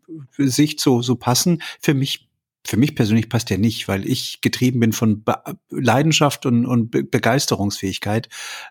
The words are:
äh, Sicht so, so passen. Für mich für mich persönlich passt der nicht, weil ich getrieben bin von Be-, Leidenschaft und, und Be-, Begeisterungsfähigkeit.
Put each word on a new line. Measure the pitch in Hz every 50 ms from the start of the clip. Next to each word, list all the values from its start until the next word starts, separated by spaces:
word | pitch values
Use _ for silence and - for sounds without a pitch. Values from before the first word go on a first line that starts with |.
| _ - 165 160 139 - _
äh, | - 143
Sicht | 135 120 - 151 151 - -
so, | - 147 131 117
so | 120 123 127
passen. | 113 - - 123 - - 180 170 165 - - - -
Für | - - 151
mich | 135 135 - - - _ _ _ _ _ _ _ _ -
für | - -
mich | 104 131 151 -
persönlich | - 123 101 110 113 110 -
passt | - 117 - -
der | 107 90
nicht, | 104 117 113 - - -
weil | 98 98 98 -
ich | 131 123 - - - -
getrieben | - - - - 127 123 127 123
bin | 117 113 107
von | - 120 110 107 104 107
Be-, | - - - - - 101 - _ -
Leidenschaft | - 147 135 120 113 127 147 160 151 - 156 143 - - -
und, | 135 120 117 120
und | 127 123 120 110 117
Be-, | - 139 139
Begeisterungsfähigkeit. | - - 123 - 113 117 143 - - 131 - 98 101 - - - 95 92 - - 101 104 113 - - - - - - - - - -